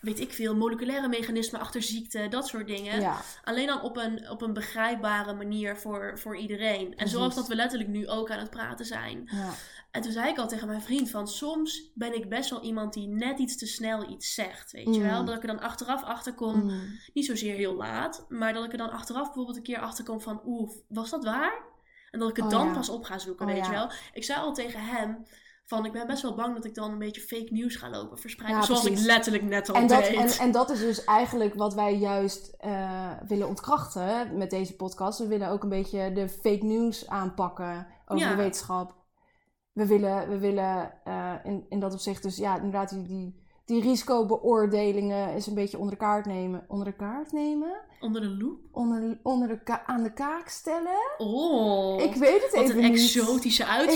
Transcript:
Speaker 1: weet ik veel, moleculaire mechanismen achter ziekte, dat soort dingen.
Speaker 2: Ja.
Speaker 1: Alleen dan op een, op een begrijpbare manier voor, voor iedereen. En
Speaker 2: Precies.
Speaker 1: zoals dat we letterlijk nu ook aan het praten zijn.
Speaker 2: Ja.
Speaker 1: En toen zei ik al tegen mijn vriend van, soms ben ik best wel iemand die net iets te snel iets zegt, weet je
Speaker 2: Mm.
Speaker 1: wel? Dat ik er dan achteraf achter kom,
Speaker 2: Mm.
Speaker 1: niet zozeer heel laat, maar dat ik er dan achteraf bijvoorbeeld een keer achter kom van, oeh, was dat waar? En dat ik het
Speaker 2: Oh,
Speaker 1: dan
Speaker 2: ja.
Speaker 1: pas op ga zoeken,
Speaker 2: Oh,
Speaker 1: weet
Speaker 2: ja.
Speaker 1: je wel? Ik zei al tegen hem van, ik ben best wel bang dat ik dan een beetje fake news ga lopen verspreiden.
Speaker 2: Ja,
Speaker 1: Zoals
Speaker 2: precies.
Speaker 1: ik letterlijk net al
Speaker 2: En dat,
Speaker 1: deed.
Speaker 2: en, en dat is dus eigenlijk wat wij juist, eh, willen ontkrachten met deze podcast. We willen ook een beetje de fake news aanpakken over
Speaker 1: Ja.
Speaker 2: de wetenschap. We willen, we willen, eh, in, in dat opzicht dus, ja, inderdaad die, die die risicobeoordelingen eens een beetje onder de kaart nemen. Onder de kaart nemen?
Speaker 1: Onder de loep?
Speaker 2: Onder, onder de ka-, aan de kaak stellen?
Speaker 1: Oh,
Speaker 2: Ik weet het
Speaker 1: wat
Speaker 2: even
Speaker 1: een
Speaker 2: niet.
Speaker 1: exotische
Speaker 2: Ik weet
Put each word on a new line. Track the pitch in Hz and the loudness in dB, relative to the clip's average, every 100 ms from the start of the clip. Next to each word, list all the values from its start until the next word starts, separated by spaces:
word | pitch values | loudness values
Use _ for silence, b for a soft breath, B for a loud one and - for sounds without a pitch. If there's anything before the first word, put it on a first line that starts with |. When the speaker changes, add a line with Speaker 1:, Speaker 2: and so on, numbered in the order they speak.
Speaker 1:
weet | 214 214 | -6 -6
ik | 254 | -6
veel, | - 220 214 | -4 0 2
moleculaire | 226 226 247 277 262 | 2 0 -2 -2 0
mechanismen | 240 226 226 226 220 | -2 -2 -2 -2 -6
achter | 220 240 | -6 -4
ziekte, | 220 226 226 220 208 | -4 -6 -6 -6 -4
dat | 247 254 | -4 -4
soort | 226 214 | -6 -6
dingen. | 202 202 214 | -8 -4 -2
Speaker 2:
Ja. | 196 - B B | 0 -2 B B
Speaker 1:
Alleen | - 233 277 | -4 -2 0
dan | 277 | -2
op | 294 240 | -4 -4
een, | 226 220 - | -4 -4 -8
op | 220 | -8
een | 226 | -4
begrijpbare | 214 208 226 226 233 208 208 202 | -4 -6 -2 -2 0 0 0 -2
manier | 202 208 214 208 202 | -6 -4 -4 -4 -6
voor, | 220 208 202 202 | -6 -6 -6 -10
voor | 220 208 | -10 -8
iedereen. | 214 208 220 202 185 | -6 -2 0 0 -4
En | - | -4
Speaker 2:
Precies. | 208 | -2
Speaker 1:
zoals | 240 254 247 | 0 0 0
dat | 247 | -2
we | 220 | 0
letterlijk | 247 247 208 | 0 -2 -4
nu | 208 208 | -4 -2
ook | 220 220 | -4 -4
aan | 208 | -6
het | 214 | -8
praten | 233 226 233 233 | -8 -8 -8 -8
zijn. | 240 113 107 - | -8 -8 -10 -8
Speaker 2:
Ja. | 202 190 170 B B B | -6 -6 -8 B B B
Speaker 1:
En | - | -6
toen | 226 | -4
zei | 220 254 | -2 -2
ik | 320 | -2
al | 226 | -4
tegen | 226 220 | -4 -4
mijn | 214 | -6
vriend | 214 262 247 | -2 0 0
van, | 214 208 | -2 -6
soms | - 294 320 311 - - - | -6 -4 -2 -2 -4 -10 -8
ben | 240 233 | -6 -4
ik | 196 | -4
best | 226 262 | -4 -4
wel | 240 | -6
iemand | 226 220 214 | -4 -4 -4
die | 214 202 | -6 -4
net | 208 240 269 | -2 -2 0
iets | 254 - | -2 -2
te | 220 | -8
snel | - 220 220 208 | -6 -4 -4 -6
iets | - - | -8 -8
zegt, | - 190 - - | -6 -6 -8 -18
weet | - - 220 | -6 2 4
je | |
Speaker 2:
Mm. | 208 | 4
Speaker 1:
wel? | 226 240 | 2 0
Dat | 226 | -4
ik | |
er | 226 | -6
dan | 214 | -6
achteraf | 233 - 240 262 | -6 -8 -4 -4
achter | - 240 - | -4 -8 -8
kom, | 240 226 220 | -4 0 2
Speaker 2:
Mm. | 202 190 190 214 B | 2 -2 -6 -12 B
Speaker 1:
niet | - 285 | -4 -2
zozeer | 220 214 202 | -2 -2 -2
heel | 196 185 | -2 -2
laat, | 220 226 330 320 - | -4 -4 -4 -8 -10
maar | 233 220 | -4 -2
dat | 220 233 | -2 -6
ik | |
er | 233 | -6
dan | 226 | -6
achteraf | 240 - 240 285 | -8 -8 -6 -6
bijvoorbeeld | 262 247 240 | -6 -6 -8
een | |
keer | 226 240 | -6 -6
achter | 220 - | -6 -8
kom | 233 220 | -8 -8
van, | 220 214 247 | -6 -8 -6
oeh, | 233 214 - _ | -4 -4 -6 _
was | 214 226 | -6 -4
dat | 320 | -4
waar? | 226 233 320 453 - - b b b | -2 0 0 -2 -10 -20 b b b
En | - | -2
dat | 226 | -2
ik | 226 | 0
het | 214 | 2
Speaker 2:
Oh, | |
Speaker 1:
dan | 220 320 | 4 4
Speaker 2:
ja. | |
Speaker 1:
pas | 302 247 | 2 -2
op | 233 | -6
ga | - 190 | -8 -8
zoeken, | 190 180 208 | -8 -4 -2
Speaker 2:
Oh, | |
Speaker 1:
weet | 190 185 | 0 0
Speaker 2:
ja. | |
Speaker 1:
je | 202 | 0
wel? | 233 B B | -2 B B
Ik | - | -10
zei | 226 277 | -4 -2
al | 311 | -2
tegen | 277 240 220 220 | -4 -6 -6 -6
hem | 247 214 220 - b b b - | -4 -4 -6 -12 b b b -6
van, | 220 220 | -2 -2
ik | |
ben | 220 233 | -4 -4
best | 277 | -2
wel | 262 202 | -2 -2
bang | 240 240 | -2 -2
dat | 226 | -8
ik | 220 | -6
dan | 214 | -6
een | 208 | -4
beetje | 214 208 | -6 -8
fake | - 226 226 | -8 -8 -4
news | 220 240 240 | -2 -2 -4
ga | 120 | -8
lopen | 107 - 233 | -8 -10 -12
verspreiden. | 226 - 214 214 | -14 -10 -2 2
Speaker 2:
Ja, | 208 | 4
Speaker 1:
Zoals | 240 | 6
Speaker 2:
precies. | 214 196 | 6 4
Speaker 1:
ik | 220 | 6
letterlijk | 233 233 214 | 6 6 0
net | 202 202 202 | 2 0 4
al | 208 | 6
Speaker 2:
En | 240 | 8
dat, | 247 | 8
Speaker 1:
deed. | 202 226 | 8 6
Speaker 2:
en, | 240 240 247 | 6 6 6
en | |
dat | 240 262 | 6 4
is | 262 | 4
dus | 226 214 | 2 2
eigenlijk | - 214 240 247 214 202 | 6 6 6 2 2 2
wat | 208 | 0
wij | 202 208 202 | 2 2 4
juist, | 202 202 196 - - - | 2 2 0 -2 -12 -10
eh, | - 196 190 185 185 165 202 | -6 -4 -4 -4 -6 -8 -2
willen | 208 196 | 0 0
ontkrachten | 202 - 294 - 196 185 233 240 180 | -4 2 0 2 -4 0 0 -2 -2
met | 185 | -2
deze | 185 185 - | -2 -2 -4
podcast. | 185 - 190 202 | -8 -2 -4 -2
We | 220 | -2
willen | 208 190 | 0 0
ook | 202 | -2
een | 208 | 0
beetje | 196 190 202 190 | -2 -2 -2 -2
de | 190 190 | -2 -4
fake | - - 208 214 | 0 2 2 2
news | 220 233 214 - | 2 0 -2 -6
aanpakken | 196 185 180 180 - 175 175 180 b - | -4 -4 -2 -2 -2 -8 -8 -10 b -2
over | 247 311 | 0 2
Speaker 1:
Ja. | |
Speaker 2:
de | 196 | 4
wetenschap. | 196 185 - 185 180 - _ _ _ _ _ _ _ | 2 0 -4 -4 -4 -12 _ _ _ _ _ _ _
We | - 208 | -2 6
willen, | 208 202 196 - | 6 6 0 -2
we | 202 | 0
willen, | 202 196 190 185 170 - | 0 2 0 0 -4 -8
eh, | - 185 180 180 | -8 -6 -4 -6
in, | - 202 - | -6 -6 -4
in | 202 | -2
dat | 196 | -2
opzicht | 190 202 196 | -2 -6 -4
dus, | 196 185 | -6 -2
ja, | 202 180 | 0 0
inderdaad | 202 196 196 | 0 -2 -2
die, | 190 180 | -6 -8
die | 190 185 185 b b - | -8 -8 -12 b b 0
die | 233 | 2
risicobeoordelingen | 226 254 - 240 214 220 226 226 214 208 208 202 202 202 196 | 4 2 4 2 4 2 6 6 6 4 4 2 0 0 -2
eens | - 208 | -2 -2
een | 208 | -2
beetje | 202 - | -2 -2
onder | 202 | -4
de | 202 | 0
kaart | 214 208 208 | 2 2 0
nemen. | 185 185 180 - | -2 -2 -4 -6
Onder | 202 202 | -6 -4
de | 196 | -4
kaart | 208 254 302 | -6 -6 -4
nemen? | 302 294 302 320 392 427 - | -2 0 0 -2 -6 -12 -8
Speaker 1:
Onder | 226 220 | -4 -2
de | 208 196 | -2 -2
loep? | 240 359 - | -4 -6 -10
Speaker 2:
Onder, | - 233 226 220 226 | -2 0 2 0 -2
onder | - 254 240 | 0 2 2
de | 220 | -2
ka-, | - 233 - | -2 -4 -2
aan | 247 | 0
de | 226 | 0
kaak | 226 277 330 339 | -2 -4 -4 -8
stellen? | - - 330 339 381 494 605 | -8 -2 -2 0 0 -2 -2
Speaker 1:
Oh, | 208 233 330 269 220 196 190 190 | -2 2 4 4 6 4 2 2
Speaker 2:
Ik | 311 226 | 2 8
weet | 269 381 | 8 8
het | 523 - | 6 6
Speaker 1:
wat | |
Speaker 2:
even | 262 220 | 6 8
Speaker 1:
een | 240 | 8
Speaker 2:
niet. | 233 | 8
Speaker 1:
exotische | 233 240 226 254 247 - | 8 6 4 4 4 2
Speaker 2:
Ik | - | 4
weet | 226 311 | 4 6